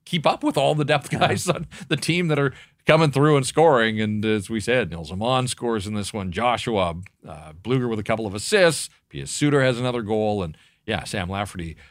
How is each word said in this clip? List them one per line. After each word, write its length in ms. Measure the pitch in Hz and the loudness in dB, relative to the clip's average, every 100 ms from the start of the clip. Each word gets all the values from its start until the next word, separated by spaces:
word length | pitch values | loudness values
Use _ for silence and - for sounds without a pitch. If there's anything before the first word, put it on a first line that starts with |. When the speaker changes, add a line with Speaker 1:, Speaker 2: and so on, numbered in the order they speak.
Speaker 1:
keep 220 | - 170 160 | -6 0 0
up 180 | - | 0
with 140 | 294 151 | -2 2
all 160 | 139 | 2
the 100 | 151 | 2
depth 260 | 147 147 - | 2 0 0
Speaker 2:
Yeah. 100 | 127 | 0
Speaker 1:
guys 280 | - 196 175 | 0 0 -2
on 180 | 170 156 - - | -4 -6 -14 -6
the 80 | 151 | -4
team 320 | - 175 170 | 0 0 2
that 100 | 143 | 2
are 140 | 139 - - _ - | 0 -4 -20 _ 4
coming 240 | 156 156 | 4 6
through 240 | 135 151 143 | 4 4 4
and 80 | 127 | 2
scoring. 520 | - 160 127 110 107 | 4 6 6 4 0
And 240 | 107 107 110 | -2 0 0
as 240 | 107 92 | 0 -2
we 100 | 113 | -6
said, 300 | 107 127 92 | 0 0 0
Nils 200 | 85 78 | -6 -10
Amon 380 | 92 117 127 123 | -4 0 0 0
scores 380 | - 120 110 98 | -4 -4 -4 -4
in 80 | |
this 180 | 107 98 | -6 -6
one. 180 | 107 92 | -6 -6
Joshua, 640 | 85 123 113 123 107 87 85 95 _ - | -2 0 0 0 0 0 -4 -14 _ -18
uh, 260 | 76 78 80 | -18 -18 -14
Bluger 260 | 117 131 123 | -2 -2 0
with 100 | 107 | -4
a 40 | |
couple 240 | 104 110 107 | -2 -2 -2
of 80 | |
assists. 560 | 98 - 208 170 147 - _ _ | -6 0 4 4 4 -8 _ _
Pius 200 | 71 69 | -12 -10
Suter 320 | - 147 139 | 0 2 4
has 180 | 131 120 | 2 0
another 220 | 127 120 | -2 -4
goal. 400 | 101 107 107 104 | -2 0 0 -2
And, 120 | 82 78 _ _ | -4 -10 _ _
yeah, 200 | - 104 | -6 -6
Sam 260 | - 107 87 | -4 -6 -4
Lafferty, 480 | 98 101 92 82 76 - | -4 -6 -8 -10 -12 -20